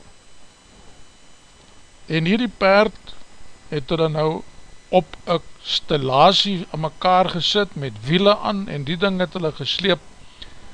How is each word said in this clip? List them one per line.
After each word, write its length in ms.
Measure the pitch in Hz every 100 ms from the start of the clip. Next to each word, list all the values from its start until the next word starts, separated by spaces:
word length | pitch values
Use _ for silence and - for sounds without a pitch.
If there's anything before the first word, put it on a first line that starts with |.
| - - - - - - - - - - - - - - - - - - - - -
En 180 | 160
hierdie 280 | 165 208 240 -
perd 560 | 190 202 214 - - - - - - - -
het 200 | 151 131
hulle 200 | 160 160
nou 340 | 151 156 165 - - - - -
op 280 | 185 165 - -
'n 140 | 170 - -
stellasie 1040 | - - - 156 131 131 170 190 202 185 -
aan 100 | 156
mekaar 480 | 156 - 185 185 180
gesit 460 | 180 - 208 202
met 180 | - 139 107
wiele 380 | 120 180 202 208
aan, 300 | - 196 196
en 160 | 147
die 120 | 135 175
ding 220 | 196 190
het 120 | 180
hulle 200 | 190 156
gesleep 460 | - 135 - 190 170 - - - - - - -